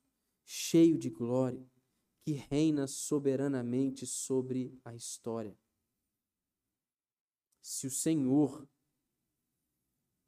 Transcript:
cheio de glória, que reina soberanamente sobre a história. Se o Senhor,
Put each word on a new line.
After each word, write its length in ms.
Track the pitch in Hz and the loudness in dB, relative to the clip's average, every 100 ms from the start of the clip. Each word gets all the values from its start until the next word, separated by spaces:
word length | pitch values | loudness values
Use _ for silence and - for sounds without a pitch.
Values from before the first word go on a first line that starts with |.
| _ _ _ _ | _ _ _ _
cheio 540 | - - - 165 165 147 | -14 -8 2 8 8 6
de 100 | 127 | -2
glória, 580 | - 120 127 127 127 - _ _ _ _ _ - | -4 0 2 0 -2 -14 _ _ _ _ _ -6
que 40 | |
reina 540 | 139 - 143 160 147 135 | -6 -2 2 2 2 -2
soberanamente 1200 | - - 151 139 131 143 135 120 127 135 135 123 | -6 -2 0 2 0 0 -2 -2 0 0 -4 -8
sobre 720 | - - 131 127 127 127 - | -8 -2 -2 0 -4 -4 -10
a 100 | 120 | -16
história. 640 | 117 - - 117 113 107 92 _ _ _ _ _ _ _ _ _ _ _ _ _ _ _ _ _ _ _ _ | -14 -14 -10 -6 -6 -6 -12 _ _ _ _ _ _ _ _ _ _ _ _ _ _ _ _ _ _ _ _
Se 240 | - - 135 | -12 -8 -6
o 40 | |
Senhor, 800 | - 160 160 127 143 139 - - _ _ _ _ _ _ _ _ _ _ _ _ _ _ _ | -2 0 2 4 4 2 -2 -18 _ _ _ _ _ _ _ _ _ _ _ _ _ _ _